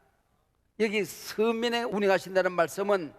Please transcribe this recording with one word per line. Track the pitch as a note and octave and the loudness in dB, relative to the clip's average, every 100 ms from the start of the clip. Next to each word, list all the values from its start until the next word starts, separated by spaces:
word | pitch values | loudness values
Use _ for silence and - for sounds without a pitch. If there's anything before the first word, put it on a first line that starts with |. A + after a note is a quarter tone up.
| _ _ _ _ _ _ _ - | _ _ _ _ _ _ _ -2
여기 | G#3+ G#3 | 0 0
서면에 | F3+ - - - A3 A3+ A#3+ A#3 | -4 -6 -8 0 0 2 0 -2
운행하신다는 | A#3 G3+ G3+ F#3 F3+ F#3 F#3 | -2 0 2 2 2 0 2
말씀은 | F3 D#3+ - G3+ G3 D3+ | 2 0 0 0 0 -2